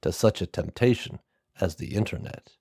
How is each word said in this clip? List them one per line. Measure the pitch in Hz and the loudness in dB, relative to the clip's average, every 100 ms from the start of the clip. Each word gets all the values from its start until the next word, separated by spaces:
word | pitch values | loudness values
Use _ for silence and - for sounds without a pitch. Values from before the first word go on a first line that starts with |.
to | 71 | -2
such | 87 110 - | 4 4 4
a | 90 | -4
temptation | - 82 - 123 117 - - _ _ _ _ | -4 -6 2 4 4 -2 -14 _ _ _ _
as | 95 | -2
the | - - 101 | -2 -6 -2
internet. | 107 - 67 - _ _ | -2 -4 -10 -12 _ _